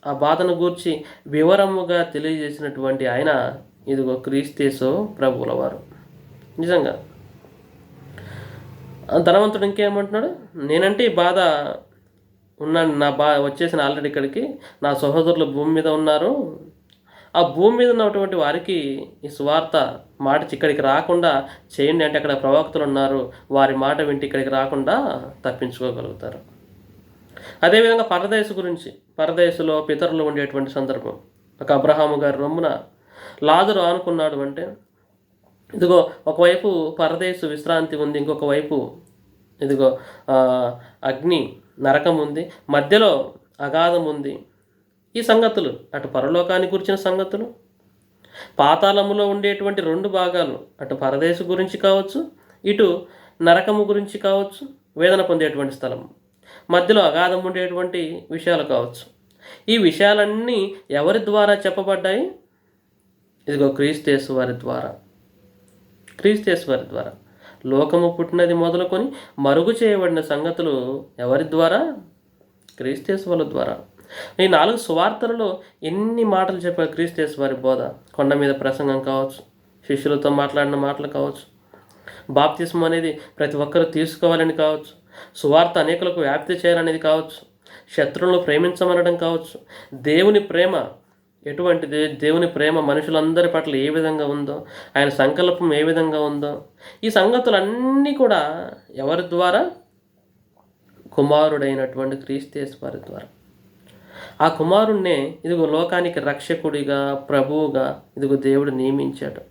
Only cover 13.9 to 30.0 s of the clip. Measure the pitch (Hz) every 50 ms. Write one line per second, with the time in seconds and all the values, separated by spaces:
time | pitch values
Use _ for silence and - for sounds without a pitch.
13.9 | 147 147 143 147 143 147 135 139 - - 254 - 277 - - - - _ - 143
14.9 | 139 139 - 143 143 165 165 165 170 160 160 139 135 139 147 156 160 160 156 160
15.9 | 156 156 156 156 151 151 165 202 269 294 240 165 156 - - - - _ _ _
16.9 | _ _ _ _ _ - - _ _ 170 170 139 135 156 185 214 233 233 247 247
17.9 | 240 226 220 208 196 202 196 185 190 175 156 143 151 175 170 - 190 170 147 139
18.9 | 135 135 - - - _ - 147 - - 139 143 147 160 156 - - 160 135 123
19.9 | - - - _ _ _ 139 135 139 151 151 - - 139 - 151 151 143 135 135
20.9 | 135 151 165 - 175 175 170 165 143 135 135 - - - _ _ - - 139 147
21.9 | 156 165 156 151 147 151 147 147 139 135 135 135 139 151 151 151 - 165 151 143
22.9 | 139 135 139 135 135 135 127 127 - - - _ 139 139 139 135 135 131 135 139
23.9 | 147 151 156 147 143 139 - 139 - 135 131 135 131 131 135 - - 139 135 135
24.9 | 185 254 285 226 143 131 127 135 135 - - 135 127 - 135 127 123 - 127 127
25.9 | 123 123 120 - - - - 113 - - - - - - - _ - - - -
26.9 | - - - _ - _ _ - - - - - - - - 170 185 220 233 226
27.9 | 233 233 220 226 - 180 185 202 214 220 208 214 202 185 185 180 175 170 - -
28.9 | - - _ _ _ - 156 156 165 165 175 170 170 - 165 160 156 156 156 156
29.9 | 151 147